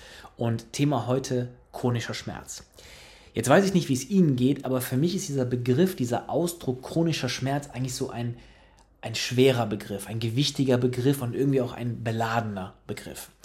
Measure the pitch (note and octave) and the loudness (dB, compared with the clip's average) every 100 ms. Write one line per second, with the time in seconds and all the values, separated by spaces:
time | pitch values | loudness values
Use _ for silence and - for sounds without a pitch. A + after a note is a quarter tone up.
0 | - - - - A#2 A2+ - - C#3+ C3 | -20 -20 -16 -4 -2 -2 -4 0 2 2
1 | A2+ C3 C3 B2+ B2 - _ - B2+ A#2 | 0 -2 0 -2 -2 -8 _ -2 0 0
2 | - G#2+ - D#2+ - - - - - - | -2 -8 -8 -10 -12 -16 -18 -20 -20 -20
3 | - - - - A2 D#3+ G3 F#3+ C#3+ B2+ | -20 -20 -10 -4 4 6 6 2 2 -2
4 | - G3 E3 B2 B2+ C#3 - B2+ B2 B2+ | 2 4 6 6 4 2 0 -2 0 2
5 | E3+ F3+ F#3 C#3 B2 B2 A#2+ B2+ F#3 - | 2 0 -2 -2 0 0 2 4 4 2
6 | A#2+ A#2 - C3 E3+ - - B2+ - E3 | -2 -2 -2 -2 -2 -2 -6 -6 -4 0
7 | E3 D3 B2+ - C3 C#3+ C#3+ B2+ C3 - | 0 0 -2 -4 -2 -4 -6 -8 -6 -4
8 | C3 A2 A#2+ A#2 - - - _ _ - | -6 -4 -6 -8 -16 -20 -20 _ _ -14
9 | A2+ A2 - B2 C3+ A#2+ G#2+ G#2 - G2 | -10 -6 -2 4 6 6 0 -2 -6 -8
10 | - A2+ A#2 A#2 C#3+ - C3 B2 B2+ B2 | -6 -4 -2 0 0 0 2 2 2 0
11 | B2+ C#3 A#2+ G#2+ C#3+ C3+ A#2 - A#2+ A#2+ | 0 0 -2 -2 2 2 0 -4 -6 -4
12 | A#2 A2+ A2+ A#2 A2 G2+ F#2 - - G#2 | -4 -2 0 0 -2 -6 -8 -12 -12 -10
13 | - - - _ | -10 -14 -16 _